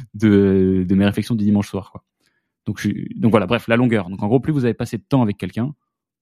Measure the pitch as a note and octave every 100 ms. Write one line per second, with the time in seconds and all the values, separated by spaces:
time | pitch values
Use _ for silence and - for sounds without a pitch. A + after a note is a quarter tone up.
0 | C3 G#2+ G#2+ G2+ G2 F#2+ F#2+ F#2+ F2+ G2
1 | G2+ G2 G#2 A#2 G#2 G#2 G2 G2 - -
2 | _ _ _ _ _ _ - G#2 G#2 -
3 | - - A#2 G#2 F#2 A#2 - A#2 B2 A2
4 | F2+ G2 G#2 B2+ C3+ D3 A#2+ G#2+ A#2+ A2+
5 | - C3+ A2 G2+ F#2 - B2+ - _ _
6 | _ _